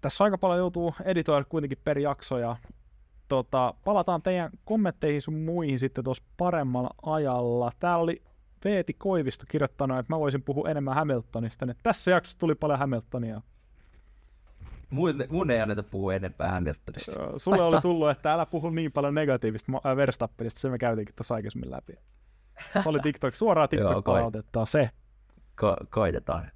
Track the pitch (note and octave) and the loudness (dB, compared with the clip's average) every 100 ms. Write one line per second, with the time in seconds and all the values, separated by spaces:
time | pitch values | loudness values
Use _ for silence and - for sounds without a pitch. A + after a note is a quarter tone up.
0 | - - G3+ F#3+ F#3+ F3+ F3+ F3 E3+ D#3 | -6 2 2 4 2 2 0 0 -4 -2
1 | F#3+ F3+ D#3 D3 C#3 D#3+ D3 C3+ - C#3+ | -2 0 2 2 2 -4 -2 -4 -2 0
2 | C#3+ C#3 - B2+ A#2 A#2 - - - - | 0 -2 -4 -4 -2 -6 -10 -20 -20 -20
3 | - - - C3+ B2 C3 B2+ - - G#3 | -20 -20 -2 -2 0 0 0 0 0 2
4 | F3 E3+ F#3 F#3 E3 - - A3+ G3 - | 2 0 0 0 -2 -8 -4 0 0 0
5 | D#3 D3 C#3 D#3 D#3+ F3 D#3+ C3 C3 - | 0 0 -2 -4 -2 -2 0 0 -2 -2
6 | B2+ B2 - - F3+ F3 C3+ B2 B2+ - | -4 -6 -8 -4 0 0 0 -2 -4 -6
7 | - D#3 D3 B2 A#2+ A#2+ A#2+ - F3 F3 | -4 0 0 0 0 0 0 -2 0 2
8 | E3 E3+ _ _ _ - G3 G3+ E3+ - | 2 -2 _ _ _ -6 0 0 0 -4
9 | G3 F#3 C3+ - - D#3 C#3 - C#3 B2+ | 0 0 0 -4 -4 -2 -2 0 -2 -2
10 | B2 D#3+ D3 C3+ C3 C#3 D3+ D3+ C#3 C3+ | -2 0 0 0 -2 -2 0 -2 0 0
11 | D3+ B2+ A#2 A#2+ A2+ - B2+ A#2+ A#3 A3 | 0 -2 -2 -6 -6 -6 -8 -2 -2 0
12 | - F3+ - - E3+ D3+ D3+ C#3 C#3 A#2+ | 4 2 2 -4 -2 0 0 0 0 -2
13 | - B2+ A#2 A2 - _ _ - - - | -4 -8 -6 -8 -14 _ _ -20 -20 -20
14 | _ - - - - - - - - C3+ | _ -20 -20 -20 -20 -20 -18 -18 -8 0
15 | E3+ C#3+ B2+ D#3+ F3 A#2+ G#2+ G#2 G2+ G2 | 0 0 -2 -2 2 2 2 -2 -4 -4
16 | G2 F#2+ F#2 - F2 F#2 E2 D2+ - - | -2 -2 -4 -4 -2 -2 -2 -4 -10 -12
17 | - - - - - F#3+ E3+ E3 F3+ E3+ | -10 -8 -8 -6 2 4 6 4 4 2
18 | D3+ C#3 D#3 D#3+ D#3+ E3+ D#3+ E3 D#3+ C#3+ | 2 2 0 0 0 -2 -2 -2 -2 0
19 | C#3+ C#3+ D3+ B2+ A2+ A2 - B2+ C#3 C3 | 0 2 2 2 0 -4 -6 -4 -2 2
20 | C#3 - A2+ - A#2 - C3+ B2 A#2+ A2+ | 2 2 -4 -4 -8 -4 -4 0 0 0
21 | G#2 - A2 A#2 G#2 - B1+ B1+ - - | -4 -8 -4 -4 -4 -8 -10 -10 -14 -20
22 | _ - - _ _ - - F#3+ F3+ D3+ | _ -20 -20 _ _ -20 -4 0 2 2
23 | D3+ C#3+ C3+ - A3 E3 D3 C3 G2+ F2+ | 0 0 -2 0 2 4 4 4 2 2
24 | G2+ A#2+ A#2 G#2+ G#2 A#2 A2 D3+ B2 - | 2 2 2 -4 -6 -2 2 2 2 -2
25 | _ _ _ - - - G#2 - - - | _ _ _ -20 -20 -2 0 0 -2 0
26 | G2 - - E2+ E2 | 2 0 -2 -4 -6